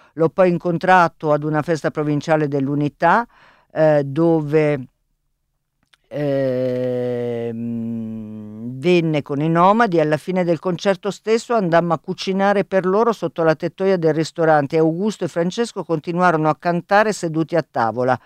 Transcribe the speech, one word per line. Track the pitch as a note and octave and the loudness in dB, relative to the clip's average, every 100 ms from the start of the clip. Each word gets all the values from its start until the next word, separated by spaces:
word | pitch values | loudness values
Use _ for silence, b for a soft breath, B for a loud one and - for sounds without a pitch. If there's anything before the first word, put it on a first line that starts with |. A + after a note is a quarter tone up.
| b | b
L'ho | - D#3+ | -2 -2
poi | - F#3 | 2 2
incontrato | F3 F3 E3+ F#3+ F#3 E3+ - D#3+ | 2 -2 -2 4 4 4 0 -2
ad | D3 | 0
una | D3+ D3+ | 0 -2
festa | D3 D#3+ D#3+ | -2 -2 -2
provinciale | D3+ D3+ D3 D3+ D#3 D3+ | -4 -2 -2 0 0 0
dell'Unità, | C#3+ C3+ C#3+ D3 - E3+ G3+ A#3+ b b b b | -2 -2 -2 -4 0 2 2 0 b b b b
eh, | - D#3 D3+ | 0 2 4
dove, | C#3 C3+ E3+ D#3+ D3+ D#3 D3+ C#3+ B2 _ _ _ _ _ _ _ _ _ _ _ _ | 0 0 2 2 2 0 2 -2 -6 _ _ _ _ _ _ _ _ _ _ _ _
ehm, | C3+ D3 C#3 C3+ B2+ B2+ B2+ B2+ B2 B2 B2 A#2+ A#2 A#2 A2+ A#2 A#2 A2+ A#2 A2 A2 G#2+ G#2+ G#2+ G#2+ A#2 C3 | -6 -2 0 0 0 -2 -2 -2 -2 -4 -4 -4 -4 -6 -6 -6 -6 -6 -8 -8 -10 -12 -14 -16 -14 -12 -4
venne | D3+ F3 E3 D3+ | 0 2 2 -2
con | - C#3+ | -2 -4
i | D#3 | 0
Nomadi. | E3 F3+ G#3+ A#3 E3+ | 4 4 4 2 2
Alla | D3+ D3+ | 2 0
fine | - F#3 | -2 -2
del | F3 E3 | 0 -2
concerto | F#3 F3 G3+ F#3 G3+ | -2 -2 -2 -2 -4
stesso | F3+ - A3+ - | -8 -2 -2 0
andammo | A#3+ F#3 E3+ E3+ | -2 2 2 2
a | E3 | -2
cucinare | - F#3 - F#3+ G3 G3+ | -4 -8 -4 0 2 2
per | F#3+ F#3+ | 0 0
loro | F#3 G3 A#3 | 0 2 0
sotto | G#3+ E3+ - | 0 -4 0
la | E3 | 0
tettoia | D#3 E3+ - F#3+ F#3+ | 0 -4 -4 0 2
del | D#3+ | 2
ristorante. | D3+ D#3 - D#3+ D3+ C#3 E3 | 0 -2 0 2 4 2 2
Augusto | D#3+ E3 G#3 G3 | 2 0 -4 -4
e | E3+ | -6
Francesco | - E3+ F3+ A#3 - | -2 -4 -4 -6 -6
continuarono | E3+ E3 F#3 E3+ F3+ D#3+ D#3 | -6 -6 -4 0 2 2 2
a | D3 | 0
cantare | F3 F3 - G3+ A3 | -2 -4 0 2 2
seduti | G3 E3+ D#3 D#3 E3 | -2 -4 -2 -2 -2
a | D3 | -2
tavola. | C3 A2+ A2 B2+ B2+ | -2 -2 0 0 0